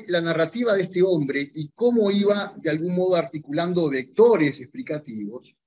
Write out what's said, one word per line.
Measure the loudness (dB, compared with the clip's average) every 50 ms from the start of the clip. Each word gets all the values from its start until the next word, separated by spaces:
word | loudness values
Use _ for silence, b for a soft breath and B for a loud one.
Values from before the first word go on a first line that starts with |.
| -6
la | -2 -2 -2
narrativa | 0 0 0 0 0 -2 -2 -2 0 0 0
de | 0 0
este | -2 0 2
hombre | 2 2 2 2 0 -2 -4 -4 -6 -6 -8
y | -10 -12 -10
cómo | _ 0 0 2 2 2 2 2
iba, | 2 2 2 2 2 0 -2 -8 -10
de | -6 -4 -2
algún | -2 -2 -2 -2 -2
modo, | 0 0 2 2
articulando | 0 0 -2 -8 -12 -10 -6 -4 -4 -2 -2 0 0 0 0
vectores | -2 -4 -6 -2 2 4 6 6 6 4 2 0 -2 -6
explicativos | -14 -18 -14 -14 -10 -8 -8 -10 -10 -12 -12 -10 -10 -10 -12 -14 _ _ _ _ _